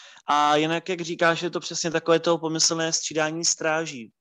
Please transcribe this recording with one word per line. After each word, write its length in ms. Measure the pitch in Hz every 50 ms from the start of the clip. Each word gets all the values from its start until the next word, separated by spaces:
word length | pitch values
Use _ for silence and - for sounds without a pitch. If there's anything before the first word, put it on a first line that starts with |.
| - - - - _
A 280 | - 147 147 147 147 151
jinak, 340 | 151 156 156 165 165 165 -
jak 120 | 185 170
říkáš, 400 | 165 160 175 - 175 165 165 160
je 80 | 175 175
to 100 | - 175
přesně 320 | - - 170 - - 170
takové 280 | 156 160 - - 165 165
to 180 | 165 175 170
pomyslné 560 | 160 160 160 160 160 - - 170 165 160 160 160
střídání 520 | - - - 151 160 156 156 160 165 170
stráží. 680 | - - - 165 160 156 160 165 156 147 123 110 101 _ _